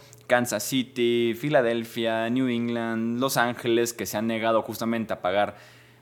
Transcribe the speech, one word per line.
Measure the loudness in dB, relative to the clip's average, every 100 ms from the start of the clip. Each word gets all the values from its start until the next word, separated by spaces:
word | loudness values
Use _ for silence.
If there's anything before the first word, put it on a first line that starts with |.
| -20 -12 2
Kansas | 2 2 -2
City, | -2 -2 -2 0 2 4 2
Filadelfia, | 0 2 4 4 0 -4 -4 -2 0 0
New | 0 0
England, | 0 -2 -2 -4 -2 -2 -2
Los | 0 0
Ángeles, | 0 -2 0 2 2
que | -2
se | -6 -4
han | -2
negado | 0 2 2
justamente | 0 -4 -2 -2 -4
a | -4
pagar | -2 0 0 -4 -18 -20 -20 -20